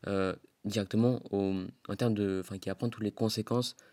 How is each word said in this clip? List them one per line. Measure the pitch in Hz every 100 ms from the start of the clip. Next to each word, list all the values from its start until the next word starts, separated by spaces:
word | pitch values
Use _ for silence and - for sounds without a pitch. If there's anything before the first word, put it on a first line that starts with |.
| -
euh, | 98 95 - - _
directement | 104 107 98 107 120 123 -
au, | 98 98 95 90 - -
en | 101
termes | 120
de, | 104 101 95
enfin, | 90 95
qui | -
va |
prendre | 95 120
toutes | -
les | 107
conséquences | - 110 110 107 120 123 - -